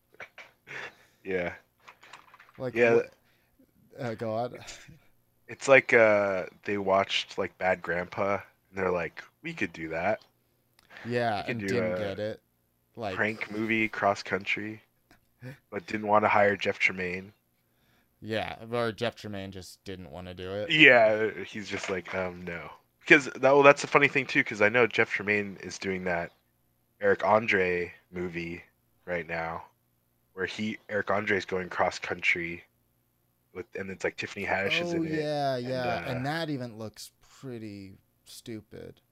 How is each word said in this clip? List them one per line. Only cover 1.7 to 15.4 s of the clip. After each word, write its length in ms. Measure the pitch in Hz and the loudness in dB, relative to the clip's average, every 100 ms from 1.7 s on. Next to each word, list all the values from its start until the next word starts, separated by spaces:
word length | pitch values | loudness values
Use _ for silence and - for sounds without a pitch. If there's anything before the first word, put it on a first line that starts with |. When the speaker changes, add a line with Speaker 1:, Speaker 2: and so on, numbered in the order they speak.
| _ - - - - - - - - | _ -20 -20 -20 -20 -20 -20 -20 -10
Speaker 2:
Like, 160 | 127 | -4
Speaker 1:
Yeah. 260 | 113 120 117 | 4 6 6
Speaker 2:
what, 140 | - - _ _ _ _ _ _ _ - | 2 -8 _ _ _ _ _ _ _ -10
uh, 160 | 127 | -8
go 200 | 113 113 | -6 -4
on. 200 | 110 120 | -4 -4
Speaker 1:
It's, 320 | - - - - - _ _ _ _ - | -8 -16 -18 -20 -20 _ _ _ _ -18
it's 200 | 113 135 | -6 6
like, 240 | 135 - | 6 8
uh, 540 | 120 110 104 101 95 82 - | 6 8 6 2 -2 -6 -10
they 140 | - 101 | -4 -2
watched, 600 | 95 95 98 - - - | 2 2 2 -2 -4 -6
like, 180 | 95 - | -6 -2
Bad 240 | 92 92 | 0 0
Grandpa, 580 | 87 85 90 - 101 98 - _ _ | -2 -4 -4 -2 -2 -2 -6 _ _
and 80 | 95 | -4
they're 140 | 92 | -2
like, 300 | 90 80 - - _ | -2 -4 -10 -20 _
"We 120 | 165 | -14
could 180 | 165 95 | -6 -6
do 160 | 82 80 | -6 -8
that. 320 | 80 92 110 - _ _ _ _ _ _ - | -4 -2 -2 -6 _ _ _ _ _ _ -14
Speaker 2:
Yeah, 360 | 113 120 117 101 | -6 -4 -2 -2
Speaker 1:
We 60 | |
could 140 | - 120 | -4 -6
Speaker 2:
and 80 | 98 | -2
Speaker 1:
do 0 | |
Speaker 2:
didn't 280 | 95 - | -2 -2
Speaker 1:
a 220 | 90 101 98 | -2 -6 -6
Speaker 2:
get 20 | |
it. 240 | 107 107 _ _ _ _ _ - | -8 -8 _ _ _ _ _ -10
Like, 260 | 107 95 | -8 -2
Speaker 1:
prank 280 | 107 110 - | -2 -4 -8
movie, 380 | 107 110 113 110 | -4 0 2 0
Cross 360 | - 101 101 | 2 0 0
Country," 580 | - 95 104 - 104 110 _ _ _ _ _ _ | -2 -4 -2 -4 -6 -12 _ _ _ _ _ _